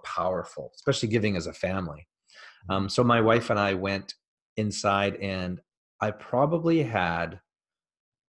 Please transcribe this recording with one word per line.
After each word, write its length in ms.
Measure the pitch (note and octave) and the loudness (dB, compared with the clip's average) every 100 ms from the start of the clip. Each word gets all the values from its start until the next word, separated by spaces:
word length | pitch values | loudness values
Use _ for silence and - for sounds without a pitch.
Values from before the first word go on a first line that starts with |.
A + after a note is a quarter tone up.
| - | -6
powerful, 640 | - F2+ F#2 - - C2+ - | -4 -2 -2 -6 -12 -14 -6
especially 340 | - C3 A2+ | -2 0 2
giving 260 | A2+ G#2 F#2 | 2 2 0
as 120 | E2 | -4
a 60 | |
family. 540 | D#2 F#2 F#2+ F2 D2 D#2 _ _ - - - F2+ | -4 -4 -2 -4 -10 -18 _ _ -20 -20 -20 -4
Um, 180 | F#2+ G2 | -2 0
so 160 | - | 2
my 160 | A#2+ A#2 | 4 6
wife 300 | A2 A#2 A#2 | 6 4 4
and 100 | G#2+ | 0
I 140 | G2+ | 2
went 400 | F#2+ G2 G2 - - _ _ _ - | 0 -2 -4 -6 -16 _ _ _ -4
inside, 600 | G#2+ G2+ G#2 G2 G2+ - | -4 0 2 2 2 -2
and 420 | G2 F#2+ F2+ F2+ - _ _ _ | -4 -4 -4 -6 -12 _ _ _
I 100 | G#2+ | -4
probably 720 | G#2 - B2 D3 E3 E3 E3 | -4 -4 2 2 2 2 2
had 580 | C#3+ A2 F2 E2+ E2+ F2 _ _ _ _ _ _ _ _ | 2 0 0 0 -4 -8 _ _ _ _ _ _ _ _